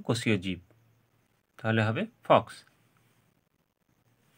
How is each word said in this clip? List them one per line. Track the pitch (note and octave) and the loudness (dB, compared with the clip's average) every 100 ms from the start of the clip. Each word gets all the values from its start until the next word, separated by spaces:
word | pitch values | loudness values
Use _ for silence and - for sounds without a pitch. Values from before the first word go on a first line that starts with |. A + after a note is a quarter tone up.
কোষীয় | - A#2 - G#2 | -4 -4 -2 -2
জীব, | F#2 F2+ - _ _ _ _ _ _ _ _ _ | -4 -10 -12 _ _ _ _ _ _ _ _ _
তাহলে | A2+ A2 | -2 0
হবে | A2 A#2 A3 _ | 0 -2 -6 _
ফক্স, | - C3+ - - - _ _ _ _ _ _ _ _ _ _ _ _ _ _ _ _ | 2 2 2 -16 -20 _ _ _ _ _ _ _ _ _ _ _ _ _ _ _ _